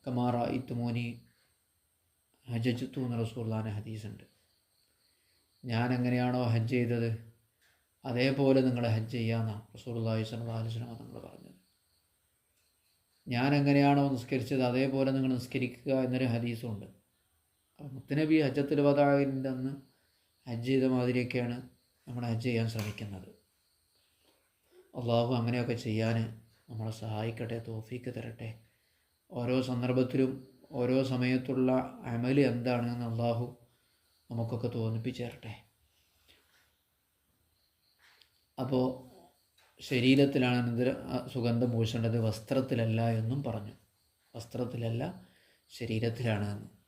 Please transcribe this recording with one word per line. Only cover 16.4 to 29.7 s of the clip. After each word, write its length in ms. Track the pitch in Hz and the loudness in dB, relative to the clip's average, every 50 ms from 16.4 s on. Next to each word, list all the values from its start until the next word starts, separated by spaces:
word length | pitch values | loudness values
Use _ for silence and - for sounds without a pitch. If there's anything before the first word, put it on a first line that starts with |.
| 117 120 117 113 123 117 107 98 - - - _ _ _ _ _ _ _ _ _ _ _ _ _ _ _ _ - | -2 -4 -4 -6 -6 -8 -8 -8 -10 -16 -20 _ _ _ _ _ _ _ _ _ _ _ _ _ _ _ _ -16
അപ്പോൾ 100 | 147 139 | -14 -14
മുത്തുനബി 480 | 131 131 - - 143 151 156 151 160 160 | -14 -14 -6 -2 0 0 4 4 6 4
ഹജ്ജത്തുൽ 400 | 147 135 139 143 139 - 143 143 | 4 4 2 0 0 2 2 6
വദാഇൻ്റെ 680 | 143 143 139 143 143 143 143 143 139 139 135 131 131 135 | 6 6 6 6 6 6 6 4 4 2 0 -2 -2 -2
അന്ന് 240 | 127 127 127 135 139 139 - _ _ _ _ _ _ _ _ _ _ _ _ | -4 -2 -4 -4 -6 -8 -14 _ _ _ _ _ _ _ _ _ _ _ _
ഹജ്ജ് 200 | 127 117 113 117 | -8 -8 -4 0
ചെയ്ത 180 | 127 135 131 131 | 2 2 4 4
മാതിരിയൊക്കെയാണ് 720 | 131 131 127 123 127 123 127 120 123 - 127 120 117 120 127 127 - _ _ _ _ _ _ _ | 4 2 2 2 2 2 0 0 0 -2 -2 -2 -2 -4 -8 -10 -16 _ _ _ _ _ _ _
നമ്മൾ 180 | - 123 123 120 | -10 -8 -6 -4
ഹജ്ജ് 200 | 120 113 113 120 | -2 -2 -2 0
ചെയ്യാൻ 240 | 127 120 113 113 113 | 0 2 2 0 0
ശ്രമിക്കുന്നത്. 600 | 110 110 104 107 104 - 113 101 98 92 92 - - _ _ _ _ _ _ _ _ _ _ _ _ _ _ _ _ _ _ _ _ _ _ _ _ _ _ _ _ - - _ - | -2 -4 -6 -6 -8 -8 -10 -10 -10 -12 -14 -16 -20 _ _ _ _ _ _ _ _ _ _ _ _ _ _ _ _ _ _ _ _ _ _ _ _ _ _ _ _ -20 -20 _ -10
അള്ളാഹു 400 | 143 120 117 117 117 120 123 131 | -6 0 2 4 4 4 2 0
അങ്ങനെയൊക്കെ 400 | 117 113 117 120 123 117 120 120 | 0 0 0 0 0 0 -2 -2
ചെയ്യാൻ 420 | 117 - 120 107 110 113 113 113 113 113 113 - - - _ _ _ _ - | -4 -2 -2 0 0 2 2 2 0 -2 -4 -6 -14 -20 _ _ _ _ -14
നമ്മളെ 220 | 117 110 107 110 | -10 -8 -8 -8
സഹായിക്കട്ടെ, 680 | 110 - 110 110 110 107 110 117 113 117 123 113 117 117 | -8 -8 -8 -8 -6 -4 -6 -6 -6 -6 -8 -6 -6 -8
തൗഫീക്ക് 560 | 113 113 113 110 110 - 123 123 - 127 117 | -8 -8 -10 -10 -10 -10 -12 -10 -10 -10 -10
തരട്ടെ. 360 | 117 117 113 113 - 117 113 113 - _ _ _ _ _ _ _ _ _ _ _ _ _ _ | -8 -10 -12 -12 -12 -12 -12 -12 -14 _ _ _ _ _ _ _ _ _ _ _ _ _ _
ഓരോ 320 | - 123 120 127 127 131 | -8 -6 -2 0 0 0
സന്ദർഭത്തിലും 680 | 127 127 | 0 -2